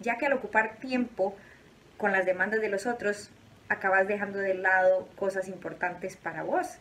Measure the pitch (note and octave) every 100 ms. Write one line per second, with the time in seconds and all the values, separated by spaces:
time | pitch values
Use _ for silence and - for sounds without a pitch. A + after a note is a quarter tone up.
0 | A#3 A#3 C#4+ C#4 G3+ A3 A3 - C4 B3+
1 | A#3+ - G3 - - - - - - -
2 | G#3 F#3+ F#3 F3+ G3 A3 G#3+ G3 B3 A#3+
3 | G#3 G3+ - - - - - - G3 F#3+
4 | F#3+ G3+ G3+ G3 G3 F#3 F#3+ F#3+ F#3 F#3
5 | F#3 - G3 F#3+ F#3+ F3+ D#3+ D#3 F3+ F3
6 | F#3+ - E3 D#3 D#3+ D#4+ - -